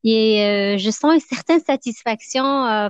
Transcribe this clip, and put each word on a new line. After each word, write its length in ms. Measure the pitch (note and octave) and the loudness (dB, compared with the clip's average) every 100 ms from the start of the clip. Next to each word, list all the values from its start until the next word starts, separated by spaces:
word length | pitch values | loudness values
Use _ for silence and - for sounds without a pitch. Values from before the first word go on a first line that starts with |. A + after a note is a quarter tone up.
Et, 380 | A3+ A3 A3 G#3+ | 2 2 2 2
euh, 340 | G#3 G3+ G3+ G3+ | 2 0 0 0
je 120 | G3+ | -2
sens 240 | G#3+ D4 | -2 2
une 60 | D#4+ | 2
certaine 400 | - B3+ - E4 | 0 -10 0 0
satisfaction, 1040 | - C4+ B3 A3 A#3+ A3 - C4 C4+ C#4 B3 | 2 -4 -4 -8 -6 -6 -6 -2 -2 0 0
euh, 240 | G#3+ | -2